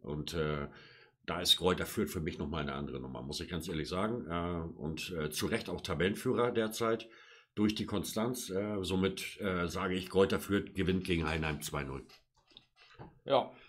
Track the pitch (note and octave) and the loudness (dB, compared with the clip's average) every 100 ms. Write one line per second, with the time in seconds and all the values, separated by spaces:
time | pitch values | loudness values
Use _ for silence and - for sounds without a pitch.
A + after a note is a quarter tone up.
0 | G1+ D2+ D2 E2+ D2+ D2 C#2+ - - - | -6 -4 -2 0 0 0 -4 -8 -20 -20
1 | - _ - E2 F2 - F2+ F2+ F#2 - | -20 _ -6 0 2 4 4 2 0 -2
2 | G#2 F2+ D#2 - D2 D#2+ C#2+ C#2 C#2+ C2 | -2 -2 -4 -4 -4 -2 -2 -2 -4 -6
3 | C2 B1 B1+ D2+ E2 E2+ F#2+ D#2+ D2 F2+ | -8 -8 -6 -6 -4 -6 -4 -4 -2 0
4 | G#2+ A#2+ D#2+ E2+ F2 F2 E2 - C#2+ D#2 | 0 -2 -2 -2 0 -2 -4 -6 -6 -4
5 | - E2+ D2+ D#2 F#2 D#2 - F2 - D#2 | -4 -2 -2 -2 0 -2 -2 -6 -4 0
6 | F2+ G#2+ B2+ A2+ A#2+ A2+ A2 G#2+ A2+ A2+ | 2 2 0 2 2 2 0 0 0 0
7 | - - - - _ - G#2+ G#2+ F#2+ G#2 | -2 -18 -20 -20 _ 2 4 4 0 -2
8 | - A2+ A#2 B2 - F#2+ G#2 G#2 F2 F#2 | -2 -2 -2 -2 -2 -2 0 -2 0 2
9 | F#2+ F#2 - - G2+ F#2 E2+ F2+ F#2+ F#2 | 2 2 -6 -4 -2 0 0 0 0 0
10 | F#2 F#2+ G2 G2+ - G2+ - - F2+ F#2 | 2 6 6 4 2 0 0 0 2 2
11 | F#2 E2+ D#2 D#2+ D#2 D2 - D2+ C#2 C2+ | 2 2 2 2 0 -2 -2 -4 -4 -6
12 | - - _ _ _ - - _ - - | -10 -20 _ _ _ -20 -20 _ -20 -20
13 | - - - C3 - - | -20 -12 2 2 2 -6